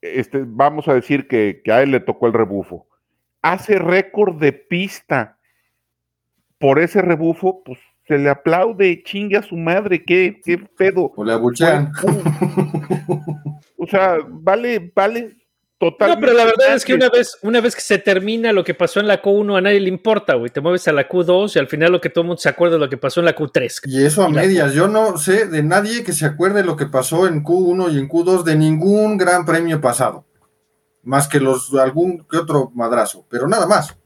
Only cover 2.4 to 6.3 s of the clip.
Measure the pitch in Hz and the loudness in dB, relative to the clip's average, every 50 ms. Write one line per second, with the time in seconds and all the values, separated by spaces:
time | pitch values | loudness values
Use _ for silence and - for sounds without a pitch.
2.4 | 113 92 98 98 92 - 90 85 _ _ _ _ _ _ _ _ _ _ _ _ | -2 0 -2 -8 -8 -10 -14 -20 _ _ _ _ _ _ _ _ _ _ _ _
3.4 | - 156 180 190 - - 208 185 165 165 185 190 190 - - 202 208 196 175 151 | -2 -2 -2 -2 -2 -2 0 0 2 2 2 2 0 -2 0 0 0 0 0 0
4.4 | 156 143 - - _ _ - 175 190 196 - - _ _ 160 135 110 - _ _ | 0 0 0 0 _ _ -6 -4 -4 -6 -10 -16 _ _ -2 -2 -2 -4 _ _
5.4 | _ _ _ _ _ _ _ _ _ _ _ _ _ _ _ _ _ _ | _ _ _ _ _ _ _ _ _ _ _ _ _ _ _ _ _ _